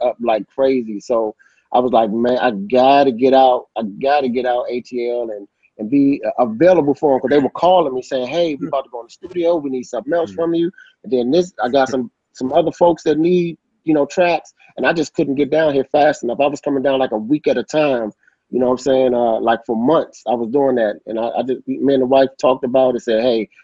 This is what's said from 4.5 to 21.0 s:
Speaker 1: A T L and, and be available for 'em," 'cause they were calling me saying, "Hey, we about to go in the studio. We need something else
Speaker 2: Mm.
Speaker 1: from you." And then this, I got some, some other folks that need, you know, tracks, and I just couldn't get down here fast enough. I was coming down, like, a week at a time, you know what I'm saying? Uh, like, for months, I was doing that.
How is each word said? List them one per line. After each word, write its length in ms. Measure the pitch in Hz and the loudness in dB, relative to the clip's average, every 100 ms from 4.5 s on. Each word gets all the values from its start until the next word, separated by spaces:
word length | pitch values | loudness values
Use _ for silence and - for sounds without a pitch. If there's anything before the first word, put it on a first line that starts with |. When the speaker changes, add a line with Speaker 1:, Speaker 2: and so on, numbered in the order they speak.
| 123 117 | -2 -4
Speaker 1:
A 120 | 123 | -8
T 280 | - 123 120 | -8 -6 -4
L 220 | 120 113 | -4 -6
and, 160 | 104 101 _ _ - | -10 -16 _ _ -12
and 120 | 107 | -2
be 320 | 143 139 143 107 - | 2 2 0 -4 -2
available 560 | 120 110 175 180 143 | -2 4 4 4 2
for 200 | 131 151 | 0 0
'em," 60 | 127 | 0
'cause 100 | 127 | 2
they 80 | 143 | 2
were 120 | 127 | 0
calling 440 | - 170 185 147 | 0 2 2 2
me 80 | 127 | -4
saying, 240 | - 135 123 | -6 -6 -4
"Hey, 300 | 165 170 139 | -2 -2 -4
we 100 | 139 | -6
about 200 | 139 - | -6 -6
to 40 | |
go 100 | 120 | -14
in 60 | 117 | -16
the 40 | |
studio. 440 | - 180 180 165 | -18 -10 -2 0
We 160 | 170 143 | 0 -2
need 140 | 131 | -6
something 280 | - 120 123 | -6 -8 -4
else 200 | 170 165 | -4 -4
Speaker 2:
Mm. 40 | 98 | -4
Speaker 1:
from 180 | 170 | -2
you." 180 | 170 170 - - _ | 0 -2 -6 -20 _
And 80 | 214 | -4
then 180 | 127 120 | -2 2
this, 240 | 170 180 - | 0 0 -4
I 60 | 120 | 0
got 220 | 135 131 | 2 2
some, 200 | 131 117 _ _ | -2 -6 _ _
some 200 | - 131 | -8 -2
other 200 | 156 165 | 0 0
folks 320 | - 175 156 | 2 2 2
that 140 | 160 151 | 0 0
need, 380 | 165 180 170 160 _ _ | 2 2 0 -6 _ _
you 100 | 160 | -2
know, 120 | 151 143 | 0 0
tracks, 460 | 190 175 160 - _ _ - | 0 2 0 -4 _ _ -2
and 80 | 131 | 0
I 80 | |
just 180 | 170 143 | 0 -2
couldn't 220 | - 143 | -2 -2
get 160 | 135 131 | -2 0
down 240 | 151 156 | 0 0
here 100 | 139 | 0
fast 380 | 127 147 151 139 | 0 2 2 2
enough. 180 | 120 120 | -4 0
I 60 | 143 | 0
was 160 | 147 | -2
coming 200 | 147 139 | -4 -2
down, 160 | 139 135 | 0 0
like, 120 | 131 | -2
a 80 | 110 | -4
week 280 | 110 151 151 | -2 -2 0
at 100 | 120 | -2
a 40 | |
time, 500 | 107 156 147 123 107 - _ _ - | -2 -2 0 -2 -4 -10 _ _ -8
you 80 | 120 | -2
know 80 | 127 | 0
what 60 | |
I'm 60 | 127 | 0
saying? 340 | 139 131 131 | 0 2 2
Uh, 260 | 120 120 110 | 2 0 0
like, 200 | 113 117 - | 0 -2 -2
for 100 | 113 | -2
months, 460 | 127 160 - - 110 | 0 0 -2 -8 -6
I 60 | |
was 160 | 120 113 | -4 -2
doing 280 | 143 135 123 | 0 0 0
that. 240 | 107 - | -2 -4